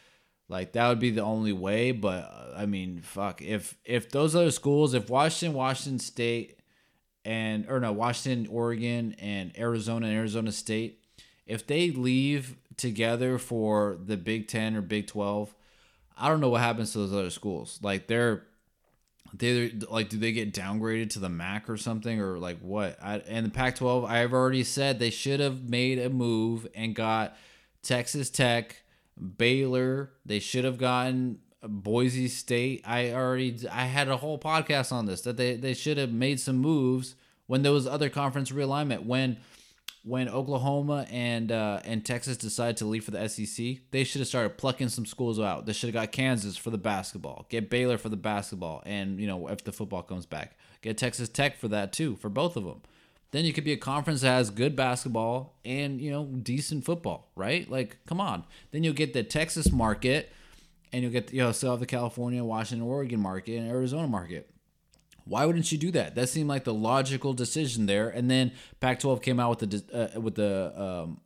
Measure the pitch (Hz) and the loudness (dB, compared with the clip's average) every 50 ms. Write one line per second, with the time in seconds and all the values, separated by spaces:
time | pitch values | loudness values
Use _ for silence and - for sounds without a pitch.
0 | _ _ _ _ _ _ _ _ _ - 87 92 92 - - 117 117 123 120 113 | _ _ _ _ _ _ _ _ _ -8 -6 -6 -6 -2 2 4 6 6 6 4
1 | 123 123 107 110 101 107 110 110 110 107 98 92 92 98 104 113 120 127 127 113 | 4 2 2 2 0 0 0 0 2 0 0 0 0 0 2 2 2 2 0 2
2 | 101 98 92 90 65 50 50 57 62 62 65 87 107 104 101 95 92 92 90 85 | 0 0 0 0 -6 -10 -14 -16 -14 -12 -8 -4 -2 -2 -2 -2 -2 -4 -6 -8
3 | - - - 95 101 98 87 - 73 90 107 101 - - - _ _ - 123 117 | -10 -10 -6 -4 -4 -4 -4 -6 -6 -4 -4 -4 -4 -8 -14 _ _ -2 -2 -2
4 | - - - 139 151 156 151 175 170 160 - - - 143 143 147 151 139 127 120 | -2 0 0 2 2 4 6 6 4 4 2 2 2 4 4 6 6 4 4 0
5 | 98 104 123 135 151 156 - - 175 165 147 131 127 131 131 127 - 139 131 117 | 0 2 2 4 4 4 2 0 -2 -2 0 0 0 0 0 -2 -4 -4 -4 -4
6 | - - - - 117 117 117 117 - - - _ _ _ _ _ _ _ _ _ | -4 -6 -4 -2 0 0 0 -2 -4 -8 -14 _ _ _ _ _ _ _ _ _
7 | _ _ _ _ - 107 113 113 110 110 110 107 107 - 135 127 123 110 104 104 | _ _ _ _ -6 -4 -2 -2 0 0 0 -2 -2 0 0 0 0 0 0 2
8 | 117 120 120 - - 135 127 117 110 - 110 117 117 117 117 110 120 120 120 120 | 0 0 0 0 -2 -2 0 0 -2 -2 -2 -2 0 0 0 0 -2 -2 0 0
9 | 117 110 - - 98 104 101 98 92 85 - - 117 117 117 110 101 117 113 117 | -2 -4 -6 -6 -6 -6 -4 -4 -6 -6 -6 -4 0 0 0 0 0 -2 -2 0
10 | 113 110 107 110 113 107 104 113 110 110 104 - - - 110 110 117 110 - _ | 0 0 0 0 0 0 -2 -2 -2 -2 -4 -4 -4 -2 -2 -2 -2 -4 -8 _
11 | _ _ _ - - - _ _ _ - 110 110 - - 143 165 175 175 147 127 | _ _ _ -20 -20 -20 _ _ _ -8 -8 -8 -4 0 2 2 4 2 2 0
12 | 123 127 127 131 135 143 147 143 127 127 113 - _ _ - - - 123 107 107 | 2 4 4 4 4 4 2 0 -2 -6 -14 -18 _ _ -10 -4 -4 -4 0 2
13 | 113 113 120 120 127 127 127 120 - - 123 113 107 107 107 104 104 101 92 82 | 2 2 2 2 2 2 0 0 -2 -2 -2 0 2 4 4 4 2 2 0 -4
14 | 92 101 107 95 85 110 110 113 104 - - 113 110 110 110 107 95 85 107 107 | -4 -4 -4 -4 -2 -2 -2 -2 -2 -4 -2 -2 0 0 0 -2 -2 -2 -2 -2
15 | 101 - - 104 101 101 104 104 104 104 - _ _ _ _ _ _ _ _ _ | -2 -4 -4 -2 -2 0 0 -2 -4 -6 -10 _ _ _ _ _ _ _ _ _
16 | _ _ _ - 123 147 156 156 143 127 120 117 120 117 113 117 110 - - 107 | _ _ _ -2 2 2 4 4 4 4 4 4 4 2 2 0 -2 -4 -2 -2
17 | 101 95 98 101 95 87 - - - 104 90 69 57 - - - - 101 98 95 | -2 0 0 0 0 -2 -4 -6 -4 -4 -4 -4 -6 -10 -14 -6 -2 -2 -2 -2
18 | - - 113 120 120 117 107 98 - _ _ _ _ _ _ _ _ _ _ _ | 0 0 2 2 4 4 2 0 -4 _ _ _ _ _ _ _ _ _ _ _
19 | _ _ _ _ _ - - - 117 120 123 120 120 117 117 107 107 - 110 113 | _ _ _ _ _ -18 -8 -2 0 2 4 4 2 0 -2 -6 -8 -4 -2 -2
20 | 110 104 113 107 113 113 107 117 107 104 101 101 92 98 104 110 110 110 113 113 | -2 -2 -2 0 0 0 0 0 -2 -2 -4 -4 -4 -2 -2 -2 0 0 0 0
21 | 113 107 - 101 95 90 85 82 87 92 101 107 - - 113 104 - 120 113 110 | -2 -4 -4 -4 -4 -4 -4 -4 -4 -4 -4 -6 -4 -6 -6 -4 -2 -2 -4 -2
22 | 107 120 113 107 101 95 92 87 90 90 87 85 90 92 101 107 101 87 - - | -2 -2 -2 0 0 -2 -2 -4 -4 -6 -8 -8 -8 -6 -4 -2 -2 -2 -4 -8
23 | - 101 104 101 - - 110 113 113 110 - - 127 127 123 - 127 123 123 127 | -8 -6 -6 -6 -6 -4 -4 -2 -2 -2 0 0 0 0 0 0 0 2 2 2
24 | 120 104 117 117 120 120 127 127 131 131 131 131 120 120 - 139 139 139 127 110 | 0 2 2 2 2 4 4 4 4 4 4 2 2 0 0 0 2 2 2 2
25 | 120 113 110 - - 139 139 139 143 139 131 127 127 117 120 123 127 127 131 127 | 2 0 0 0 -2 0 2 2 2 0 0 -2 -4 -2 0 2 2 2 2 2
26 | 123 131 131 127 120 117 113 110 110 113 117 113 113 - - 110 113 113 104 117 | 0 0 0 2 2 4 4 4 2 2 0 -2 -6 -10 -8 -6 -4 -4 -2 0
27 | 113 110 110 110 107 - - - - - - - _ _ _ _ - - 127 123 | 2 2 2 2 2 -2 -4 -12 -20 -20 -20 -20 _ _ _ _ 0 0 2 2
28 | 120 - - 147 135 - - - 131 120 117 120 113 - - - _ _ _ _ | 2 -2 -2 -2 -4 -2 2 4 4 6 6 4 0 -2 -12 -20 _ _ _ _
29 | _ _ _ - - 92 95 - 117 120 127 135 135 131 127 127 127 131 131 135 | _ _ _ -12 -12 -12 -2 2 4 4 6 4 2 2 2 2 2 2 0 0
30 | 139 131 _ _ _ - 104 101 - - - 127 123 131 123 120 131 127 127 127 | -4 -8 _ _ _ -2 -2 -2 -2 0 0 0 2 0 0 0 2 2 2 2
31 | 127 131 131 127 127 123 107 - _ _ _ _ - 110 104 101 98 107 110 120 | 2 2 2 2 0 0 -2 -6 _ _ _ _ -10 -8 -8 -6 -2 2 4 4
32 | 127 127 123 127 127 123 - - - - 123 120 123 131 131 - - 113 120 123 | 4 4 4 2 0 0 -2 -4 -2 0 2 2 2 0 -2 -4 -4 -2 -2 0
33 | 123 120 117 131 127 127 127 127 131 127 120 117 120 92 87 123 127 127 131 143 | 0 0 0 0 0 2 2 2 0 -2 -2 -4 -8 -6 -4 -2 -2 0 2 2
34 | 143 135 135 123 139 156 156 131 - 156 160 160 151 - 147 135 127 - 131 120 | 2 2 0 0 0 -4 -4 -4 -2 2 2 2 4 4 2 2 2 2 0 0
35 | 110 101 90 - - 123 117 127 123 123 123 117 131 131 123 - - 151 151 143 | 0 0 -2 -2 -2 -4 0 2 2 2 2 0 -2 -2 -2 0 0 0 2 2
36 | 135 120 117 117 127 139 143 131 - 139 131 127 135 156 160 147 131 127 131 127 | 2 0 2 2 2 2 2 0 0 2 2 4 4 4 4 6 6 4 4 2
37 | 127 - - _ _ _ _ _ _ - 131 135 139 143 143 143 127 127 143 147 | 0 -4 -12 _ _ _ _ _ _ 0 2 4 6 6 6 6 4 2 0 0
38 | 151 - - 151 143 135 127 139 135 123 131 143 139 135 139 147 151 139 117 85 | 0 0 0 0 0 0 0 0 -2 -2 -2 -2 0 0 0 0 0 0 -2 -2
39 | 98 113 123 131 135 127 226 - - - - - - - _ _ _ - - _ | 0 0 2 2 2 2 0 -2 -6 -20 -20 -20 -20 -20 _ _ _ -18 -18 _
40 | - 110 127 127 127 113 104 131 135 139 139 123 127 139 139 143 143 147 147 139 | -8 -4 -2 -2 -2 0 -2 -2 -2 0 0 0 2 2 2 2 2 0 0 -2
41 | 120 - 113 123 120 120 117 117 113 110 113 110 107 104 101 - - 107 113 110 | -2 -4 -4 -2 0 0 0 0 0 0 0 0 0 0 -2 -2 -4 -4 -4 -4
42 | 107 - 123 120 - 135 123 - 113 107 - - 120 117 110 - 110 107 110 113 | -2 -2 -4 -4 -2 -4 -6 -4 -4 -6 -2 0 0 0 0 0 -2 -2 -2 -2
43 | 110 - 101 90 110 107 - - 104 104 - - 117 123 131 127 _ _ - 135 | -4 -6 -6 -4 -4 -4 -4 -4 -6 -6 -4 -4 -4 -4 -4 -6 _ _ 0 0
44 | 131 - - 139 127 - - 127 113 104 - - - 135 127 - 131 117 - - | 0 0 0 -2 -2 0 0 0 0 0 -2 0 0 0 0 0 -2 -2 -2 -2
45 | 110 - - - 123 117 110 110 107 98 85 71 - 107 107 - - 117 107 113 | -6 -6 -4 -2 -2 0 0 0 0 0 -2 -2 -4 -4 -4 -2 -2 -2 -2 -2
46 | 110 110 - 135 131 131 127 110 101 101 87 - - 117 113 101 90 107 101 92 | -2 -2 0 0 2 2 2 0 0 -4 -8 -6 -6 -6 -6 -2 -2 0 -2 0
47 | 90 - - 92 - 69 - - - - 117 113 104 - 123 123 127 123 120 110 | -4 -6 -10 -10 -10 -10 -12 -12 -12 -6 -4 -4 -2 0 2 2 4 4 2 0
48 | - 110 107 95 82 107 104 101 98 - 104 92 87 80 78 - - 92 104 101 | 0 -4 -4 -2 -2 -2 -2 -2 -2 -4 -8 -6 -6 -6 -6 -8 -8 -6 -4 -4
49 | 98 98 95 95 107 101 95 90 82 71 101 - - 110 - - 110 92 98 90 | -2 -4 -4 -2 -2 -2 -2 -4 -4 -6 -6 -6 -6 -10 -6 -6 -6 -6 -6 -8
50 | 90 - 92 87 82 - 78 76 80 - _ _ - - - _ - 110 110 - | -6 -6 -8 -8 -8 -8 -8 -8 -8 -10 _ _ -20 -20 -20 _ -8 -6 -4 -2
51 | 131 123 - - 120 - - - - 117 - - - 107 104 104 98 98 - - | -2 -2 -2 -4 -6 -4 0 2 0 0 0 -2 -4 -2 0 0 -2 -2 -2 -2
52 | 165 143 101 - - 107 98 131 165 170 170 117 98 85 - - _ - _ _ | -2 -2 -2 -4 -6 -4 -2 0 0 0 -2 -4 -6 -6 -10 -12 _ -20 _ _
53 | _ _ _ _ _ _ - 147 170 160 147 160 143 151 147 110 - 135 139 147 | _ _ _ _ _ _ -2 0 0 2 0 0 0 0 -2 -2 -2 -2 -2 -2
54 | 135 165 151 131 135 131 127 127 123 107 101 110 123 147 143 135 131 127 127 - | 0 0 0 4 4 6 6 6 4 2 2 0 0 0 2 2 0 0 0 -2
55 | - 131 113 110 113 113 123 131 139 151 _ _ - 117 127 139 143 139 139 123 | -2 -2 0 0 0 2 0 -2 -4 -8 _ _ -8 -6 -4 -4 -2 -4 -4 -4
56 | 147 147 143 147 151 139 131 127 107 120 123 143 147 - 156 143 - - 175 170 | -4 -4 -4 -4 -4 -4 -6 -6 -2 -2 -2 -2 -2 -2 -4 -4 -2 -2 -2 -2
57 | - 98 78 - - _ _ - 95 110 151 180 - - 127 131 123 - - _ | -2 -6 -6 -6 -10 _ _ -6 -2 0 0 0 -2 -2 -2 -4 -4 -4 -6 _
58 | _ - 165 185 202 170 101 87 - - - - - - - 156 165 160 147 143 | _ -6 -4 -2 -2 -2 -4 -6 -6 -10 -18 -20 -20 -8 -2 0 0 2 2 2
59 | 156 139 - 123 107 - - 151 160 160 - 165 147 - - 123 113 110 104 107 | 0 2 2 0 -2 0 0 0 0 0 -2 2 2 4 4 4 4 4 2 2
60 | - 127 135 156 - - - - - - - - - _ _ _ _ - - 123 | 2 2 2 2 0 -4 -14 -20 -20 -20 -20 -20 -20 _ _ _ _ -6 -4 -2
61 | 123 120 117 123 107 - 123 131 127 117 110 - 135 127 123 120 123 - 135 123 | -2 0 0 -2 -2 -2 0 2 2 2 2 2 0 0 0 0 -2 -2 -2 -2
62 | 120 117 - 123 120 123 123 123 120 113 110 110 110 104 123 117 117 120 135 143 | -2 -2 -2 -2 -2 -2 0 0 -2 -2 -2 -2 -2 -2 -4 -4 -2 -2 -2 -2
63 | 139 120 120 107 101 95 95 95 - 113 113 117 113 113 120 127 131 123 135 160 | -2 0 0 0 0 0 -2 -4 -6 -4 -4 -4 -4 -2 0 0 0 0 0 0
64 | 165 139 113 92 87 82 87 73 - _ _ _ _ _ _ _ _ _ _ _ | 0 0 0 -2 -2 -4 -8 -10 -10 _ _ _ _ _ _ _ _ _ _ _
65 | _ _ - - _ - 98 117 147 165 175 165 160 - 160 147 156 185 165 147 | _ _ -20 -20 _ -4 0 2 4 4 4 4 2 0 0 0 0 2 2 0
66 | - - - 117 127 123 - 160 151 147 139 131 - 123 110 107 110 113 127 135 | 0 0 0 0 0 0 2 0 0 0 0 0 0 0 0 2 2 4 4 4
67 | 135 131 135 127 - 139 123 127 123 - - 156 156 131 117 117 107 98 98 104 | 4 2 0 -2 -2 -2 -2 0 -2 -2 0 -2 -2 -2 0 0 2 4 4 4
68 | 110 117 - 123 123 123 127 131 127 123 123 - - - - - 131 127 123 - | 2 2 0 0 2 4 4 4 4 2 0 -6 -20 -20 -8 -2 0 0 0 2
69 | - 139 131 - - 135 123 123 120 120 117 113 113 101 104 101 - - - 120 | 2 0 0 2 2 0 2 2 4 2 2 0 0 -2 -2 -2 -4 -4 -2 -2
70 | 113 - - 113 113 110 - 107 104 101 98 95 92 80 - 95 101 92 90 87 | -2 -2 -2 -4 -4 -4 0 0 0 2 2 0 -2 -4 -4 -6 -6 -4 -4 -4
71 | 82 85 80 - _ | -6 -6 -8 -10 _